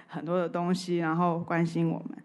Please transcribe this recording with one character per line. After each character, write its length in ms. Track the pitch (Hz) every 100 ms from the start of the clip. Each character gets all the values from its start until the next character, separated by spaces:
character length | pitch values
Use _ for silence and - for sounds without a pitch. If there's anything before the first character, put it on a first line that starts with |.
| -
很 180 | 165
多 140 | 156 185
的 100 | 170
东 260 | 175 175
西， 240 | 185 180 175
然 180 | 165 165
后 220 | 175 165
关 240 | 170 170
心 240 | 170 165 165
我 100 | 160 170
们。 100 | -